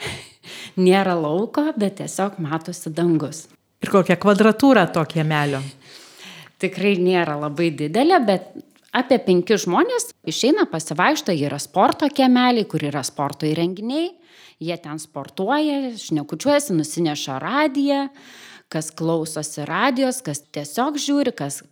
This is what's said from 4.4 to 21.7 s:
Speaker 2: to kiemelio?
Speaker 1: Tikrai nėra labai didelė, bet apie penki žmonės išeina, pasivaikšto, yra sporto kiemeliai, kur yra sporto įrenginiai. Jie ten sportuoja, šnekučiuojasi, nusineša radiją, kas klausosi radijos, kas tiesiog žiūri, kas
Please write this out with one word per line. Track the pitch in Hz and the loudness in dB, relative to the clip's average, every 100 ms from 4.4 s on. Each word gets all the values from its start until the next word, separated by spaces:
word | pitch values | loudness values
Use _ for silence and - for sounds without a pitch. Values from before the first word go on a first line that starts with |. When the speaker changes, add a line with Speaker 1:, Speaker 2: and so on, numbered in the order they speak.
| 220 214 277 240 170 | 6 6 6 6 4
Speaker 2:
to | 175 | 0
kiemelio? | 156 165 156 151 143 135 139 - - - - - - - - | -2 -2 0 0 0 -4 -8 -14 -20 -20 -20 -20 -20 -20 -20
Speaker 1:
Tikrai | - 185 - 202 190 | -6 -6 -2 0 2
nėra | 180 180 165 147 | 2 2 0 -2
labai | 151 143 170 | -4 -2 -2
didelė, | 139 151 185 302 370 | -2 -2 2 4 4
bet | 214 185 - - - _ _ | 4 0 -2 -18 -20 _ _
apie | - 254 247 | -2 2 2
penki | - 180 175 208 | 4 4 4 0
žmonės | - 185 415 494 - - | 2 2 2 0 -4 -10
išeina, | - - 240 415 349 | -8 0 2 2 0
pasivaikšto, | 165 - 156 208 302 - | -2 -4 0 2 2 0
yra | 165 143 143 | -2 -2 -4
sporto | - 185 240 - 285 | -4 2 2 2 -2
kiemeliai, | 285 262 247 247 240 196 | 2 4 4 4 2 0
kur | 156 147 | -4 -4
yra | 147 | -4
sporto | 127 - 143 - 156 | -6 -4 -6 -4 -2
įrenginiai. | 156 170 185 226 285 339 - _ - - - | 0 -2 -4 -6 -4 -4 -8 _ -20 -20 -10
Jie | 160 170 | -8 -8
ten | 156 156 | -8 -12
sportuoja, | - 147 135 - 190 285 302 277 262 226 | -12 -12 -10 -6 -2 0 0 -2 -6 -8
šnekučiuojasi, | - 156 143 - 269 285 285 170 | -4 -4 -4 -4 2 2 2 -2
nusineša | 151 - 165 147 - 131 | -2 -2 -2 -2 -6 -6
radiją, | 160 262 302 269 277 277 277 - - - - - - | -4 0 0 0 0 0 -4 -10 -20 -20 -20 -20 -10
kas | 160 156 | -8 -8
klausosi | - 160 165 160 156 151 - 143 | -4 -2 -2 -2 -6 -8 -8 -6
radijos, | 170 247 254 262 247 | 0 0 2 -2 -2
kas | 160 143 | -6 -10
tiesiog | - 151 147 - 269 294 | -10 -12 -6 -4 -2 -2
žiūri, | 277 285 269 | -2 0 0
kas | - 143 - - | -2 -6 -8 -14